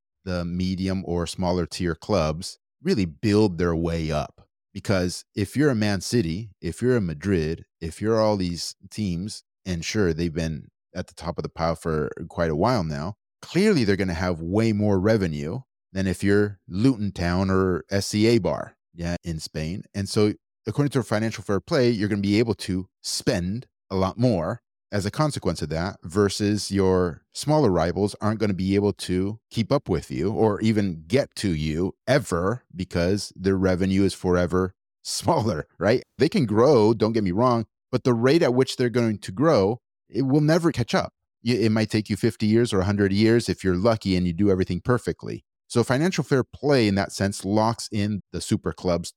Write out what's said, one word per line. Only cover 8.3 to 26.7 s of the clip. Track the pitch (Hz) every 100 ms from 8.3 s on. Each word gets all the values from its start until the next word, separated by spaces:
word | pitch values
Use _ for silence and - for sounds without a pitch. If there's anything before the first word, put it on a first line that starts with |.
| 104
these | 90 82 - - 98
teams, | - 104 85 104 - _ _ -
and | 85
sure, | 80 110 92
they've | 80 85
been | 80 82 76 - _ _
at | 92 90
the | -
top | 80 80
of |
the | 78
pile | - 82 82
for | 82 78 71 - 82
quite | - 85
a | 76
while | 104 127
now, | 80 73 78 110 _ _
clearly | - 165 214 180
they're | 107 139
gonna | 92
have | 82 90 82
way | 82 98 113
more | 104 104 95
revenue | 98 113 92 73 73 110 - _ _
than | 95 95
if | 90
you're | 98 101 104 101 -
Luton | 90 123 117 101
Town | - 87 87 95
or | 95 95 87 -
S | 98 -
C | 107 110
A | 117
Bar, | 87 71 50 _ _
yeah, | 82 85 87
in | 87 80
Spain. | - 80 78 95 -
And | 101 98
so | - 107 104 _ _ -
according | 110 143
to | 135
financial | 110 107 113 -
fair | - 98
play, | - 156 123
you're | 117 104
gonna | 101
be | 101 101
able | 110 101
to | - 92 92 _
spend | - - - 110 87 110 - _ _
a | 95
lot | 95 -
more | 123 98 80 120 _ _ _
as | 104 95
a |
consequence | - 156 - - 82
of | 80
that, | 80 90 -
versus | 95 82 101 - 101 104 -